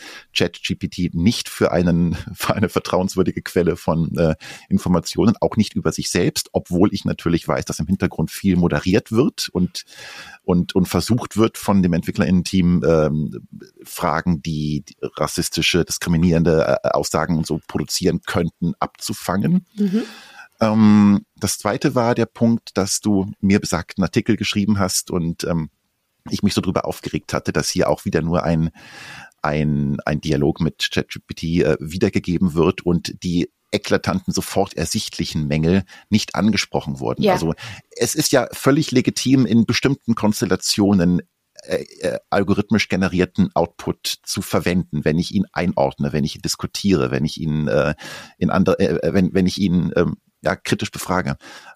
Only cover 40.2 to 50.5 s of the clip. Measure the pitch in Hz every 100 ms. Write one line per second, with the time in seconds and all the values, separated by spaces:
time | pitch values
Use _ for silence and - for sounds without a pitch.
40.2 | 107 - 95 92 - - 101 98 87 90
41.2 | - _ _ - - 85 - - 90 62
42.2 | - 98 95 98 - 107 - 92 95 87
43.2 | 90 - 90 - 85 - - - - -
44.2 | - - - 101 85 90 82 76 78 80
45.2 | - 101 - - 87 - 67 - 69 71
46.2 | 69 - - - - - 101 87 64 67
47.2 | 78 - 78 76 73 71 73 76 - -
48.2 | - - 90 - 92 - 95 82 85 98
49.2 | 90 90 92 - 98 87 - - 80 -
50.2 | _ _ -